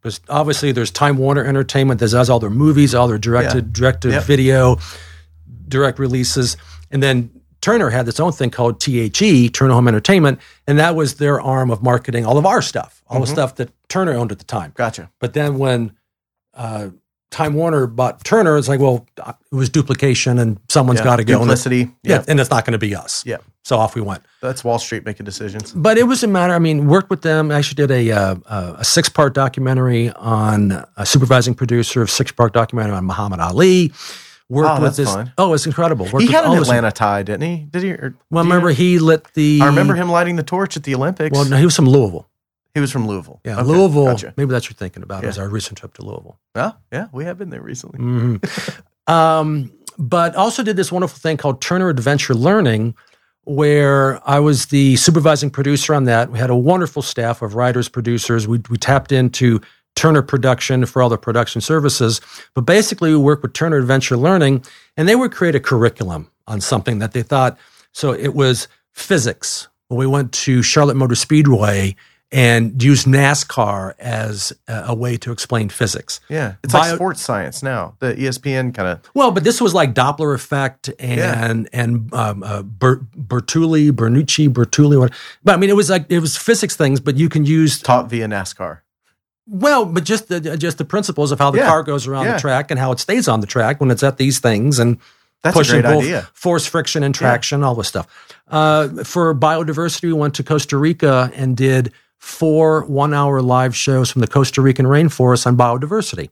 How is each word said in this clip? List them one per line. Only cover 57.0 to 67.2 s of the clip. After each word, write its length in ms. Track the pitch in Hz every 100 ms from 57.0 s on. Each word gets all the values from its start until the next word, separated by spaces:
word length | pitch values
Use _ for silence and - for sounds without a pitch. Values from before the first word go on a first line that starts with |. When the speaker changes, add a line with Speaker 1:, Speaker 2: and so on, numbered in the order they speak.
Speaker 1:
staff 400 | 131 - 117 117
of 140 | 110 107
writers, 340 | 123 123 117
producers. 580 | - 117 117 - 117 107
We, 140 | 117 110
we 80 | 120
tapped 340 | - 139 -
into 500 | 135 127 - 123 113 - _ _ -
Turner 260 | 165 156
Production 640 | 143 139 127 123 - 127 120
for 160 | 131
all 80 | 123
the 80 | 113
production 440 | - 117 117 -
services. 600 | - 160 143 - 117 113 - - - -
But 60 |
basically, 500 | 120 190 214 196 165
we 60 | 156
worked 260 | 139 147
with 100 | 127
Turner 240 | - 165 147
Adventure 400 | 123 135 - 123
Learning, 460 | 151 190 143 135 - - _ -
and 100 | 165
they 80 | 226
would 160 | 254
create 200 | - 175 139
a 40 |
curriculum 720 | - 123 117 - 95 80 76 _ -
on 140 | 107
something 380 | - 120 101 110
that 120 | 107
they 100 | 127